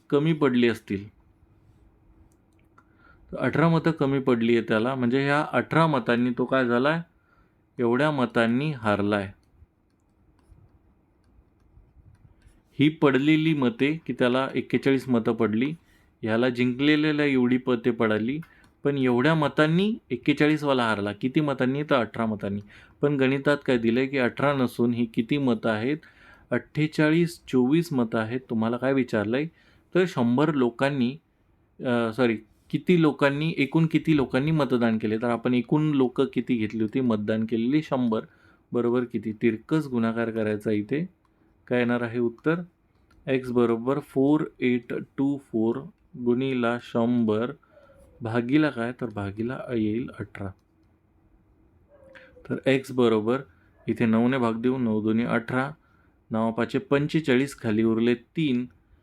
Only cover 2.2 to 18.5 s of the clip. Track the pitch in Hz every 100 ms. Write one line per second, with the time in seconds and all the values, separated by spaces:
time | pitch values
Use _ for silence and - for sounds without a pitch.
2.2 | _ _ _ _ _ _ _ _ _ _
3.2 | - - 131 139 165 160 165 156 139 139
4.2 | 131 120 113 117 110 110 120 135 120 135
5.2 | 139 147 151 127 - 156 160 143 220 120
6.2 | 127 120 123 131 123 120 143 165 170 _
7.2 | _ _ _ _ _ - 117 123 151 143
8.2 | 117 120 113 123 156 135 110 101 101 104
9.2 | 98 - _ _ - _ _ _ _ _
10.2 | _ _ _ - _ _ _ _ _ _
11.2 | _ _ _ _ _ - _ - - _
12.2 | _ _ _ _ _ - 147 156 143 131
13.2 | 147 156 160 147 123 113 139 160 - 123
14.2 | 123 131 135 131 - 123 139 135 123 120
15.2 | 117 113 107 110 139 165 _ _ _ _
16.2 | 110 113 127 120 123 123 147 151 156 147
17.2 | 147 131 123 127 127 120 120 113 113 107
18.2 | 113 156 -